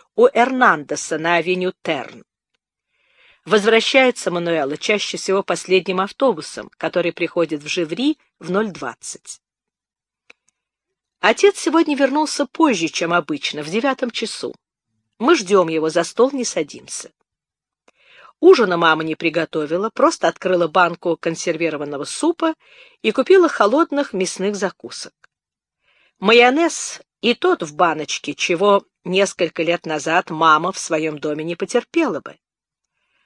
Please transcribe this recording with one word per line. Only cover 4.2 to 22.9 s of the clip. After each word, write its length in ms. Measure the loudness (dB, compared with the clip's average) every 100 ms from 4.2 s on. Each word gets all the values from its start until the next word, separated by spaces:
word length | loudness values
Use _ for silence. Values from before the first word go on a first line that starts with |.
| -4
Мануэла 460 | -2 -2 -2 -2 -4
чаще 400 | -4 -4 -4 -8
всего 260 | -2 -2
последним 560 | -2 -6 0 0 0 -4
автобусом, 720 | -4 0 0 0 -8 -14 -16 _
который 340 | -4 -2 -2
приходит 500 | -4 -4 -2 -2 -4
в 60 | -6
Живри 500 | -4 -4 -2 -2 -2 _ _
в 100 | -4
ноль 220 | -2 -2
двадцать. 680 | -6 -12 -12 -16 -16 -18 -20 _ _ _ _ _ _ _ _ _ _ _ _ _ _ _ _ _ _
Отец 400 | 0 4 4 2
сегодня 380 | 0 2 2 2
вернулся 480 | 0 0 -2 -2 -4
позже, 420 | 2 2 2 -2
чем 240 | -4 -2
обычно, 500 | -2 -2 -6 -6 -8
в 80 | -6
девятом 400 | -2 -2 -2 -6
часу. 460 | -6 -8 -8 -10 -12 _ _ _ _ _ _
Мы 180 | 2 2
ждем 320 | 4 2 2
его, 220 | 0 0
за 160 | 0 -2
стол 260 | 0 0
не 140 | 0 -6
садимся. 640 | -4 -6 -10 -16 -14 -16 _ _ _ _ _ _ _ _ _ _ -20 -20 _
Ужина 380 | 6 8 6 2
мама 260 | 2 2
не 120 | 0 -4
приготовила, 720 | -2 -2 -4 -4 -4 -4 -4
просто 380 | 0 0 2 -2
открыла 400 | -2 -2 0 2
банку 500 | 2 0 0 -4 -4
консервированного 880 | -4 -6 -6 -4 -4 -4 -8 -8 -10
супа 500 | -4 -2 0 -2 -4 _ -20 -20